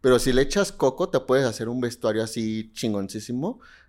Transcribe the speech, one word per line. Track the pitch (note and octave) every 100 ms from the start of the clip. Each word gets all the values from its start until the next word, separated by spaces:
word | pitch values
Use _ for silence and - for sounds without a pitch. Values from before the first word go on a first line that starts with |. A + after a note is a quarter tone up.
pero | B2+ B2
si | B2+
le | B2+
echas | C#3 G3+ G3
coco, | - C#3 C3 F3+
te | C#3
puedes | - C3
hacer | C3 A2 A2+
un | A#2+
vestuario | B2 A#2 A#2 G#2+
así | A2 A#2 A2 A2 A2
chingoncísimo, | - A#2 G#2 G2 A2 G#2+ B2 E3 C4 - -